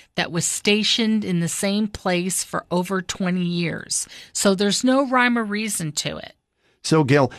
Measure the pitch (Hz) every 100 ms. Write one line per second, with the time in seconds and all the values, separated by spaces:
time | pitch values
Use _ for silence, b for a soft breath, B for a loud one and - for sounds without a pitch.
0 | B - 170 170 - - - 208 208 -
1 | 220 220 208 175 170 - 202 202 214 -
2 | 196 180 180 - - - - 175 180 190
3 | 185 - 185 180 175 175 170 - - -
4 | - B B - 202 190 202 190 254 262
5 | 277 254 247 240 220 202 220 208 160 147
6 | - 78 - - _ _ _ _ - 160
7 | 139 143 131